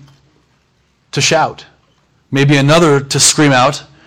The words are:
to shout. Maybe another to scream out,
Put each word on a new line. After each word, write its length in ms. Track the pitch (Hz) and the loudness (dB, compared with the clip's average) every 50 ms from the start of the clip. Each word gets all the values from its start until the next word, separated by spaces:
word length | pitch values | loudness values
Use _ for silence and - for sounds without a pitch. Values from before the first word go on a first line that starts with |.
| - - _ _ _ _ _ _ _ _ _ _ _ _ _ _ _ _ _ _ _ _ - | -20 -20 _ _ _ _ _ _ _ _ _ _ _ _ _ _ _ _ _ _ _ _ -8
to 80 | 147 | -6
shout. 420 | 131 - 160 156 143 113 110 - - _ _ _ _ _ _ _ _ _ _ _ _ - | -4 -2 0 -2 -2 -4 -6 -14 -20 _ _ _ _ _ _ _ _ _ _ _ _ -8
Maybe 280 | 135 135 139 143 147 | -4 -2 0 2 2
another 420 | 139 135 143 156 170 170 151 143 139 | 2 2 2 2 2 2 2 2 0
to 200 | 139 139 - 135 | -2 -4 -4 -2
scream 340 | - - - 156 151 143 131 | -2 -2 0 0 2 2 2
out, 300 | 123 127 147 143 - - - _ _ _ | 2 0 0 -2 -6 -16 -20 _ _ _